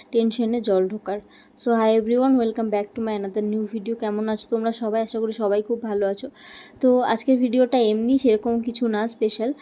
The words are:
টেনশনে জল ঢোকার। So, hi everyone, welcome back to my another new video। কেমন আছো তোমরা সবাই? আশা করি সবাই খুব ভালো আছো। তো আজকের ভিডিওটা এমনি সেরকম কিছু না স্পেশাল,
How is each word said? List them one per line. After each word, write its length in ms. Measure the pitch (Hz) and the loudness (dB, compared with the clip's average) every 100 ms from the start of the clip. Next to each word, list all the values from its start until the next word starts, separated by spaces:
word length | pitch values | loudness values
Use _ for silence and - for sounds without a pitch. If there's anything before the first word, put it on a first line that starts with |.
| - | -4
টেনশনে 480 | 233 226 220 226 240 | 0 0 0 -2 -2
জল 280 | 214 190 185 | 0 2 0
ঢোকার। 300 | 208 - 202 208 - - - | -2 -6 -8 -8 -20 -20 -8
So, 60 | - | 0
hi 300 | 233 220 226 | 2 4 2
everyone, 380 | 214 240 262 262 | 2 2 4 4
welcome 320 | 226 220 220 | 2 -2 -2
back 160 | 202 202 - | -2 -4 -6
to 40 | |
my 220 | 220 208 | -4 -4
another 320 | 196 196 214 | -4 -4 -2
new 120 | 214 208 | -2 -4
video। 200 | 226 202 | -6 -6
কেমন 340 | 226 220 208 220 | -4 -4 -2 -2
আছো 180 | 214 - | -4 -4
তোমরা 220 | 233 226 | -2 -2
সবাই? 300 | 226 226 220 | -2 -2 -2
আশা 180 | 226 226 | -2 -2
করি 120 | 220 | -4
সবাই 300 | 220 214 202 | -2 0 0
খুব 200 | 214 233 | 0 -4
ভালো 240 | 233 202 196 | -2 -2 0
আছো। 240 | 196 269 - - - - - | -2 -8 -14 -18 -18 -18 0
তো 200 | 254 247 | 4 4
আজকের 380 | 247 226 - 254 | 2 0 2 2
ভিডিওটা 400 | 254 240 247 262 | 2 2 2 4
এমনি 400 | 220 214 226 269 | 2 2 2 2
সেরকম 420 | 269 214 240 233 | 4 2 2 -2
কিছু 280 | 226 233 240 | -2 -2 -2
না 200 | 214 226 | 0 -2
স্পেশাল, 440 | 233 220 214 233 294 | -2 -2 -2 -4 -4